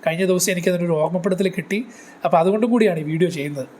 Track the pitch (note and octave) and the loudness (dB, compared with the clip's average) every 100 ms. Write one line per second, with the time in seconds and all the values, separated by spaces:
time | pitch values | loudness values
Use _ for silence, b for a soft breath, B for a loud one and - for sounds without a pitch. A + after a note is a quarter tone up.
0 | - E3 F#3+ F#3 F#3 F3+ F3 F3+ F3 D#3+ | -4 -2 0 0 0 0 0 0 0 0
1 | D#3 F3 F#3+ F#3 F#3+ F3+ D#3 G3 B3+ B | 0 0 -2 0 -2 -2 -6 -6 -6 B
2 | B B - F3 F3 G#3+ A3+ A#3 G#3+ E3 | B B 2 4 4 2 2 4 2 0
3 | D3+ D#3+ F3 E3 C#3+ D3 B2+ | -4 0 0 0 -6 -6 -10